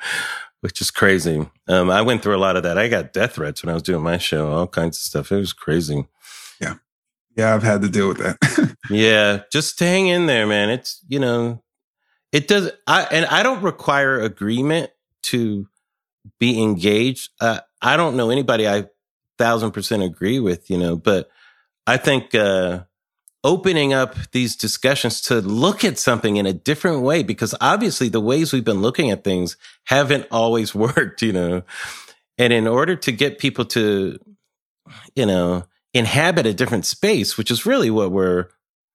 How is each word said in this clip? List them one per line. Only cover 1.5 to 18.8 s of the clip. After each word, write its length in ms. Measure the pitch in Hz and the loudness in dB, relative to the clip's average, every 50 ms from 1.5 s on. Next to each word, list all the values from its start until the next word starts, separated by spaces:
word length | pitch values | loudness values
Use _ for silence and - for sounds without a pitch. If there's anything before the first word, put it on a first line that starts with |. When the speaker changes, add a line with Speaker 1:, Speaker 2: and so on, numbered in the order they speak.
| - _ _ - | -10 _ _ 0
Speaker 1:
Um, 220 | 90 92 90 90 | 2 2 4 4
I 120 | 92 101 113 | 2 2 2
went 200 | 120 123 107 - | 2 0 0 0
through 140 | 104 104 95 | -2 0 0
a 20 | |
lot 160 | 98 95 90 | 2 0 0
of 80 | 90 85 | 0 -2
that. 140 | 87 85 92 | -2 0 0
I 100 | 110 120 | 0 0
got 240 | 113 92 80 - | 0 -2 -4 -4
death 240 | - 95 107 127 - | -2 -2 -2 -2 -2
threats 260 | - 78 73 71 - | -6 -8 -8 -8 -8
when 80 | - 85 | -8 -6
I 40 | 82 | -6
was 100 | 82 78 | -6 -4
doing 180 | - 90 80 | -2 -4 -2
my 160 | 76 85 85 90 | -2 -2 -2 -2
show, 320 | - - - 78 76 76 | -2 -4 -2 -2 -2 -2
all 160 | 76 82 90 | -2 -2 -4
kinds 320 | 87 - 85 82 85 78 - | -2 -2 -4 -4 -4 -4 -6
of 40 | - | -10
stuff. 280 | - - - - - | -6 -6 -6 -4 -2
It 40 | 98 101 | -2 -2
was 140 | 98 87 | -2 -4
crazy. 560 | - - - - - 87 82 73 73 71 69 - _ _ _ - - - - - - _ | -8 -10 -4 -2 -2 -2 -2 -2 -4 -6 -6 -8 _ _ _ -20 -20 -20 -20 -20 -16 _
Speaker 2:
Yeah. 140 | - - - - _ _ _ _ _ _ _ _ _ _ _ | -10 -10 -10 -12 _ _ _ _ _ _ _ _ _ _ _
Yeah, 180 | 113 110 110 110 | -2 2 2 2
I've 100 | 107 107 | 2 2
had 180 | 113 104 104 | 2 0 2
to 80 | 101 101 | 0 0
deal 180 | 87 104 98 98 | 0 2 0 0
with 100 | - - | 0 -2
that. 560 | - 92 - - - - - - 285 - - - | -4 -4 -2 0 0 0 2 2 0 0 -2 -8
<laughs> 80 | - - | -8 -2
Speaker 1:
Yeah. 540 | 101 107 110 110 110 107 104 104 104 101 - _ | 2 4 4 6 6 6 4 4 2 0 -4 _
Just 280 | - 151 151 - - - | -4 -2 -2 -4 -4 -2
hang 280 | 175 175 180 190 190 185 | 0 2 2 2 2 2
in 180 | 175 175 175 | 2 2 2
there, 200 | 156 131 113 107 107 | 2 2 2 2 2
man. 220 | 104 104 101 104 | 2 2 2 0
It's, 300 | 120 131 - - - - _ - | -2 -4 -6 -10 -14 -14 _ -6
you 120 | 135 143 | -4 -2
know, 420 | 135 123 120 120 117 117 117 117 - _ _ _ _ _ _ _ _ _ _ _ _ _ | 0 0 0 0 -2 -4 -6 -8 -14 _ _ _ _ _ _ _ _ _ _ _ _ _
it 160 | - 151 147 - | -2 -2 2 2
does, 240 | 208 202 185 160 - - _ - | 2 2 2 -2 -6 -8 _ 2
I, 160 | 151 190 165 - | 2 2 2 2
and 140 | 151 160 170 | 0 0 2
I 180 | - 151 175 214 | 2 2 2 2
don't 180 | 254 262 196 | 2 0 0
require 580 | 190 180 - - - - 143 143 139 135 135 123 | -2 -4 -4 -2 -2 0 2 2 2 2 2 0
agreement 720 | 110 110 95 - 101 107 113 123 135 147 160 165 - - - _ _ _ _ _ - | -2 -4 -4 -4 -4 -2 -2 0 0 0 0 0 -2 -4 -10 _ _ _ _ _ -6
to 440 | - - 123 117 107 104 101 101 - _ _ _ _ _ _ _ _ _ _ _ - _ _ | -4 -2 0 0 -2 -4 -6 -10 -14 _ _ _ _ _ _ _ _ _ _ _ -20 _ _
be 220 | 120 123 123 113 | 0 0 2 2
engaged. 680 | 110 107 104 87 85 104 104 107 120 131 127 - - - _ _ | 2 0 0 2 2 2 4 4 2 0 -2 -4 -10 -16 _ _
Uh, 200 | 117 117 110 - - _ _ _ | -2 0 0 -2 -6 _ _ _
I 160 | - 120 139 160 | 0 2 2 2
don't 180 | 175 156 123 | 2 2 2
know 140 | 127 120 113 | 0 0 2
anybody 380 | 123 139 135 117 123 110 107 104 | 0 0 0 0 0 2 2 2
I 180 | 101 104 | 2 0